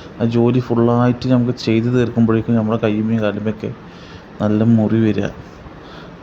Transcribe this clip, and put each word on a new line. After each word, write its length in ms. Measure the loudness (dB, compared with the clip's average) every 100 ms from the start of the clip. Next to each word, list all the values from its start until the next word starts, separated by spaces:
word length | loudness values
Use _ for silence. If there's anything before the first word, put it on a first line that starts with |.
| -16 -4
ആ 40 |
ജോലി 360 | 0 2 2 2
ഫുള്ളായിട്ട് 680 | 0 2 4 4 2 0 0
നമുക്ക് 260 | 2 2 -2
ചെയ്ത് 300 | 0 0 2
തീർക്കുമ്പോഴേക്കും 600 | 0 0 2 2 2 2
നമ്മുടെ 240 | 0 0 0
കയ്യുമ്മേം 380 | 0 0 0 0
കാലുമ്മയൊക്കെ 480 | 0 -2 -4 -6 -8 -10 -16 -20 -18 -18 -16 -4
നല്ല 220 | 0 2
മുറി 360 | 4 4 4 2
വരിക. 260 | 2 0 -4 -8 -16 -20 -20 -20 -20 -18 -18 -18